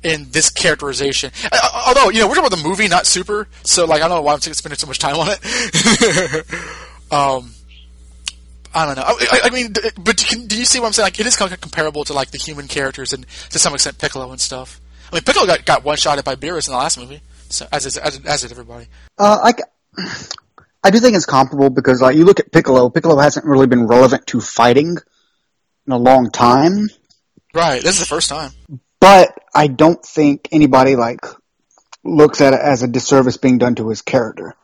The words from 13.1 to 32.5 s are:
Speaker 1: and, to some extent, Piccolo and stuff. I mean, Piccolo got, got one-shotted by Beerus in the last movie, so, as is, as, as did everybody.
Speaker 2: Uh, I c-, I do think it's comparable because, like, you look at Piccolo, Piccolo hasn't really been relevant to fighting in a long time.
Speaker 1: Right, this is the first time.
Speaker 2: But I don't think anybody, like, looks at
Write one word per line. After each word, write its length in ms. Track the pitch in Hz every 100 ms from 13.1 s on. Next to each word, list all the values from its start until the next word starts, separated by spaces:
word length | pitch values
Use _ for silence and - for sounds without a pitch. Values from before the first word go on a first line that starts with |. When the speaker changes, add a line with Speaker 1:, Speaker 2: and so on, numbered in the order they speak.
Speaker 1:
and, 120 | 135 123 - -
to 80 | -
some 140 | 180
extent, 260 | 139 147 -
Piccolo 320 | 151 135 127
and 80 | 131
stuff. 400 | - 131 131 - - _ -
I 40 | 170
mean, 60 |
Piccolo 240 | - - 220
got, 180 | 170
got 200 | - 139
one-shotted 400 | 139 147 160 143
by 100 | 135
Beerus 320 | 131 143 170 147
in 60 |
the 60 | 127
last 200 | 147 -
movie, 220 | 123 143 _ - -
so, 180 | - 147
as 160 | 147 131
is, 120 | 127
as, 200 | 151 135
as 180 | 127 147
did 80 | 123
everybody. 380 | 120 117 120 117 _ - _
Speaker 2:
Uh, 220 | 208 214
I 80 | 226
c-, 800 | 233 - _ _ - 175 - - - _ _ _ _
I 80 | 196
do 80 | 214
think 160 | 247
it's 120 | 202 -
comparable 440 | 135 - 143 139
because, 320 | 131 135 127
like, 140 | 131 147
you 80 |
look 160 | 175 196
at 100 | -
Piccolo, 400 | 165 151 127 123
Piccolo 260 | 165 165 147
hasn't 280 | 143 143 156
really 220 | 135 135
been 180 | 123 113
relevant 400 | 120 131 131 -
to 120 | 123
fighting 560 | - - 120 123 165 175 _ _ _ _ _ _ _ _ -
in 60 |
a 60 | 127
long 320 | 123 165 120
time. 580 | - 120 127 160 202 208 _ _ _ _ _ _
Speaker 1:
Right, 260 | 160 170 127
this 140 | 156
is 60 | 190
the 60 | 170
first 220 | 156 -
time. 220 | 147 143 - _ 139 _ _
Speaker 2:
But 400 | 185 196 165 - _
I 140 | 135 151
don't 360 | 127 156 170
think 440 | - - 147 139 -
anybody, 460 | 160 147 131 131 131
like, 240 | 117 120 - - _ _ _ _ _ -
looks 380 | - 160 151 -
at 140 | 139